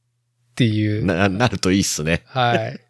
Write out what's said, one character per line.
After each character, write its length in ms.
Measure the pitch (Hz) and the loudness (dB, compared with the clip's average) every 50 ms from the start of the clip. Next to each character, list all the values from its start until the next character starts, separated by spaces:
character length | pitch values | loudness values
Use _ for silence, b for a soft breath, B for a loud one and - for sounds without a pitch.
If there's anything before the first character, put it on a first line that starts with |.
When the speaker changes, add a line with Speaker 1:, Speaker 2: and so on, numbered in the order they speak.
| _ _ _ _ _ _ _ _ _ _ _ | _ _ _ _ _ _ _ _ _ _ _
Speaker 1:
て 100 | - 127 | 0 2
い 340 | 110 104 107 107 104 104 107 | 2 2 0 0 0 -2 -2
う。 60 | 80 | -2
Speaker 2:
な-、 240 | 95 85 85 101 98 | 0 0 2 2 0
な 180 | 92 104 123 | 2 0 0
る 120 | 120 104 - | 0 0 0
と 120 | - 92 | 0 2
い 60 | 95 | 2
い 40 | 101 | 2
っ 20 | 87 | 2
す 200 | - - - 76 | 0 -4 -4 -2
ね。 200 | 80 85 - - | -2 -2 -2 -4
Speaker 1:
は 300 | _ - 131 123 120 117 | _ -4 -2 0 0 0
い。 240 | 113 110 120 143 - _ | -2 -2 -6 -10 -14 _